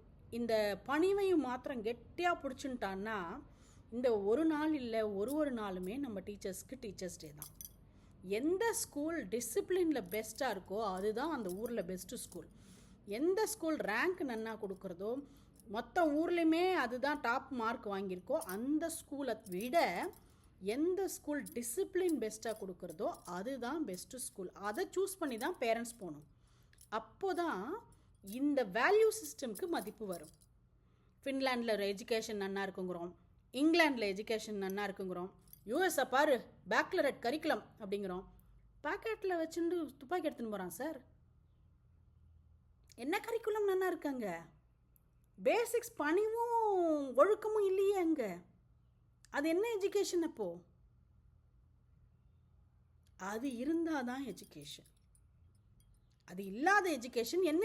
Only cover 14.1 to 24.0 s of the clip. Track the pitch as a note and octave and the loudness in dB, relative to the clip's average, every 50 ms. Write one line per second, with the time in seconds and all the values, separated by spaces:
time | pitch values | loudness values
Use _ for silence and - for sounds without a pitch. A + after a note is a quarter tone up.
14.1 | F#4 - E4+ C4 A3+ A3 A3 A3+ A3 G#3+ G#3+ F#3+ F#3+ F3+ - F#3 E3+ E3+ G3 G#3+ | 0 0 -2 -4 -4 -4 -4 -6 -6 -6 -6 -8 -8 -8 -8 -10 -8 -6 -4 -4
15.1 | B3 C#4 C#4+ - - - - - - - - - G3+ A3+ A#3+ - - F#4 E4+ D4+ | -4 -6 -8 -12 -20 -20 -20 -20 -20 -20 -14 -6 -6 -6 -6 0 2 4 4 4
16.1 | C#4+ D4+ E4 F4 F4 E4+ E4 D#4+ D#4+ E4 F4+ F#4+ F#4 D#4+ C4 A3+ B3 B3+ B3+ C#4+ | 4 4 2 2 2 4 6 6 6 6 6 4 4 2 2 0 0 0 0 0
17.1 | D4+ D4 - A#3 A#3+ C4 C4 - C#4 B3 A3 A3+ A#3+ - - G#3 G3 F#3+ G3+ F#3+ | 0 0 0 0 0 0 -2 -4 -4 0 0 0 0 -2 -4 -4 -4 -2 -2 -4
18.1 | F3+ F3+ - - C4+ D#4+ - - F#3 G3+ A#3+ C#4 D4+ D4+ E4 E4 - - - - | -4 -6 -2 -2 -2 0 0 -2 -4 -4 0 0 2 2 0 -2 -4 -8 -10 -10
19.1 | C#4+ C4+ C#4 B3 G#3+ - - G3+ F3+ F3+ A3 B3+ C4+ E4+ C#4+ G3+ F3 F#3+ C#4+ F#4 | -6 -4 -2 -4 -4 -4 -6 -6 -4 -4 -2 2 4 4 4 4 2 -2 -4 -4
20.1 | - - - - - - - - - - F#3 G3 A3+ C#4 D#4 F4+ F#4 F#4+ F#4+ E4 | -6 -10 -20 -20 -20 -20 -20 -20 -20 -6 -4 -2 0 2 2 2 2 0 0 -2
21.1 | - - - D4 D4 C#4+ G#3+ F3+ - A#3+ A#3+ - - F#4 G4 G4 - F4+ F#4 F4+ | -4 -6 -6 -4 -4 -4 -4 -6 -8 -6 -6 -4 -2 -2 -2 0 0 0 2 2
22.1 | D#4 A#3+ A3 G#3+ G#3+ - - A3+ G#3 - G#3 F#3+ F3+ - F#3+ E3+ D#3 E3+ A3+ E4 | 2 0 -2 -4 -6 -6 -6 -6 -6 -6 -8 -10 -10 -10 -12 -12 -6 -4 -4 -4
23.1 | E4+ - - F3+ F3 F3+ G3+ B3+ C#4 B3 A#3 A#3+ D4 E4+ D4+ G3 F3+ F3+ | -4 -4 -10 -8 -6 -6 -4 -4 -6 -4 -4 -4 -2 -2 -2 -4 -4 -8